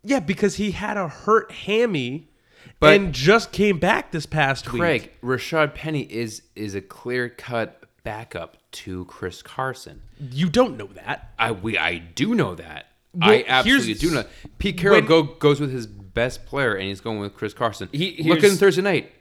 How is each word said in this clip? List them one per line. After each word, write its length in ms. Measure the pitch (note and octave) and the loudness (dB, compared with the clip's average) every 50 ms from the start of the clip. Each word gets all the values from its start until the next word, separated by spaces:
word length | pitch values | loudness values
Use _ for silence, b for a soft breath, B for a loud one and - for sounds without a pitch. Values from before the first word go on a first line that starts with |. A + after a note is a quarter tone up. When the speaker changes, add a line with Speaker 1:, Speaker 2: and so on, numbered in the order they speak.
| - | 0
Speaker 1:
Yeah, 160 | G#3 C4+ C4+ | 0 -2 0
because 360 | E3+ D3 F#3+ - G#3 G3 F#3 | 0 -2 -2 0 0 0 0
he 160 | - G#3 G#3 | -2 -4 -4
had 260 | E3 - G3 G#3 G#3 G#3 | -4 -6 -6 -6 -4 -4
a 100 | F#3 D#3 | -6 -6
hurt 420 | - - - G#3 A3 A3 - - | -8 -8 0 2 2 2 2 -2
hammy 760 | - - - F#3+ G#3 A3 A#3+ A#3 F#3+ D3 B2 A#2+ C3 D#3+ - _ b b b b b b b b b b | -16 -14 -6 -2 0 2 2 2 0 -2 -2 -4 -6 -10 -12 _ b b b b b b b b b b
Speaker 2:
But 160 | D#3 D3+ G#3 G3+ | 8 8 8 8
Speaker 1:
and 140 | G3 F3+ C3+ | 6 0 -4
just 360 | B2 C3 E3+ G#3+ A#3 A3+ - | 0 4 4 4 4 2 -2
came 280 | - - G3+ G#3 F#3+ D3+ | -2 0 2 2 2 2
back 340 | E3+ F#3 A3+ - - - | 0 0 0 0 -2 -6
this 140 | - D#3+ D3 | -8 -8 -6
past 400 | - - D#3 C#3+ C3+ C3+ - - | -4 -2 0 0 0 0 -4 -6
Speaker 2:
Craig, 360 | B2 A#2+ A#2+ F3 E3+ D3 A2+ | -8 -4 -2 0 0 0 -2
Speaker 1:
week. 180 | - - _ _ | -4 -8 _ _
Speaker 2:
Rashad 520 | - B2 C3 B2 - - E3 D#3+ D3+ D3 D3 | -4 -4 -4 -4 -4 -2 0 0 0 0 -2
Penny 280 | - - D#3 D#3 C#3+ | -8 -8 -6 -4 -6
is, 400 | A2 - G2 A2+ A#2+ A2 G#2 - _ _ _ | -6 -6 -6 -6 -6 -6 -8 -14 _ _ _
is 200 | G2+ G#2+ G#2 G2 | -10 -10 -8 -8
a 60 | G2 | -8
clear-cut 1000 | F#2+ _ - - - B2 B2 B2+ B2 A#2+ - - - B2+ B2 A#2 A2 - - _ - _ _ _ _ | -10 _ -20 -14 -8 -6 -4 -4 -4 -6 -8 -16 -12 -6 -4 -4 -4 -6 -10 _ -20 _ _ _ _
backup 520 | A2+ G#2+ G#2+ A#2 _ - F2+ E2 - _ _ _ _ | -12 -12 -12 -14 _ -12 -12 -12 -12 _ _ _ _
to 320 | - - - G#2 F#2 F#2 F2+ | -20 -16 -12 -12 -10 -10 -12
Chris 360 | - - - G#2 F2+ - - | -14 -14 -10 -10 -10 -10 -12
Carson. 600 | - - - - C3 C3+ B2 - - - - - - - - - | -20 -14 -8 -6 -6 -6 -8 -12 -16 -20 -20 -20 -20 -20 -18 -16
Speaker 1:
You 300 | C#3+ B2+ B2+ C#3 F3 F3 | -14 -10 -4 -2 -2 0
don't 260 | D3 A#3 B3+ A3 C3 | 2 2 2 2 -2
know 100 | A2 G#2 G2 G2 | -10 -14 -16 -16
that. 380 | E2+ - A2 - - - - - - | -16 -10 -10 -10 -10 -10 -18 -4 -2
Speaker 2:
I, 140 | A2+ A2+ | -2 -2
we, 240 | A2+ F#2+ F#2 A2+ G2+ F2+ | -2 -4 -4 -2 -2 0
I 180 | D#2 E2+ F2 E2+ | 0 -2 -2 -4
do 360 | E2+ E2+ E2+ - D3 G#3+ A#3+ | -10 -12 -4 -4 -2 0 0
know 200 | A3 C#3+ G2 F2 | 0 0 -2 -4
that. 300 | E2 - - - D3+ - _ _ _ _ _ - | -12 -14 -16 -16 -18 -18 _ _ _ _ _ -4
Speaker 1:
Well, 160 | F3+ G#3 G#3 | 2 6 6
Speaker 2:
I 140 | G#3+ - - | 6 6 4
absolutely 400 | - C3 C3 B2+ G#3+ C4 C#4 G#3 A2+ | 2 2 2 4 4 2 2 2 0
Speaker 1:
here's 120 | G#2+ F#2+ | -2 -2
Speaker 2:
do 100 | C#3+ F3 D#3+ | -2 0 0
know. 100 | B2+ G#2 B B B B B - - | -2 -4 B B B B B -10 -4
Pete 180 | - G3+ F#3 F3+ | -4 -4 -4 0
Carroll 200 | E3+ G3+ G3+ - | 4 4 6 4
Speaker 1:
when 60 | - | 6
Speaker 2:
go, 160 | B2 D#3+ E3 D#3+ | 6 4 4 4
goes 360 | C#3+ - - - C#3+ C#3+ C#3 | 0 -6 0 2 2 2 2
with 100 | D3 C3+ | -2 -6
his 140 | C3 B2+ A2+ | -6 -8 -10
best 600 | G#2+ G2 G2+ G2+ F#2+ - A#2 A#2 B2+ - - - | -10 -14 -18 -20 -8 -2 -2 -2 -2 -4 -10 -14
player, 280 | - - C#3 C#3 A#2 G#2 | -8 -4 -2 0 0 0
and 140 | F#2+ F#2+ G2 | -2 -4 -6
he's 120 | G2 G2 | -8 -8
going 200 | - A2+ A2 G#2 | -8 -8 -6 -6
with 140 | G2+ G2+ - | -8 -10 -8
Chris 180 | - G#2+ G#2 - | -8 -8 -8 -4
Carson. 340 | - B2+ A2+ G2+ - F#2+ F2 | -2 -4 -4 -2 -6 -12 -8
Speaker 3:
He, 300 | - D3+ F3+ F#3+ E3 - | -4 -4 -4 -4 -6 -2
Speaker 2:
Look 180 | D#3 D#3+ E3+ D#3+ | 2 2 4 6
Speaker 3:
here's 120 | G#3+ G3+ | 6 6
Speaker 2:
in 60 | F#3+ D#3+ | 6 6
Thursday 240 | G3 G3 D3+ F3 | 4 4 4 4
night. 300 | F#3+ G#3 F3+ C3 - - _ _ | 0 2 0 0 -2 -6 _ _